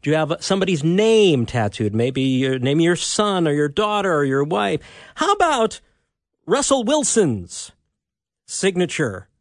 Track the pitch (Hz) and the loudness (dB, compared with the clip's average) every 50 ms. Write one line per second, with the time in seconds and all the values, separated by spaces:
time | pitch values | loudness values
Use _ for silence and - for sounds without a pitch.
0 | - 143 151 156 156 147 160 - - - 190 190 190 175 185 151 139 160 175 190 | 0 0 0 0 0 -2 -4 -6 -2 -2 0 0 0 0 0 0 0 0 2 2
1 | 214 220 226 220 208 185 156 127 113 - - 120 110 104 - - 110 104 101 110 | 4 4 4 6 4 4 4 2 0 -2 -2 -2 -2 -2 -2 -2 -4 -2 0 0
2 | 117 131 131 135 131 135 131 127 135 131 131 131 123 135 143 160 165 170 175 165 | -2 0 0 -2 -2 0 0 0 0 0 -2 -2 0 0 2 2 2 2 0 0
3 | - - - - 208 208 196 185 170 156 143 147 147 147 143 - 214 214 208 208 | -2 -4 -2 0 0 0 0 0 0 0 2 0 0 -2 0 -2 -2 0 0 0
4 | 196 190 170 147 143 135 135 135 143 151 175 208 208 196 175 - - - - - | 0 0 0 0 0 0 0 0 0 0 0 -2 0 0 -2 -4 -6 -10 -20 -20
5 | - - - - - 403 403 403 381 330 294 254 226 220 - - _ _ _ _ | -20 -20 -4 -2 0 0 2 2 2 2 2 2 0 -2 -2 -8 _ _ _ _
6 | _ _ _ _ _ _ _ _ _ - 185 269 277 - 277 269 233 208 294 311 | _ _ _ _ _ _ _ _ _ -2 0 0 2 2 0 0 2 0 0 0
7 | 262 - - 226 202 147 117 101 87 87 - - - - _ _ _ _ _ _ | 0 0 2 2 2 2 0 -4 -8 -12 -14 -16 -16 -18 _ _ _ _ _ _
8 | _ _ _ _ _ _ _ _ _ - - - - 196 185 175 180 156 - - | _ _ _ _ _ _ _ _ _ -12 -8 -2 -2 -2 0 0 -2 -2 -2 -4
9 | 156 117 95 90 - _ _ _ | -4 -4 -4 -10 -14 _ _ _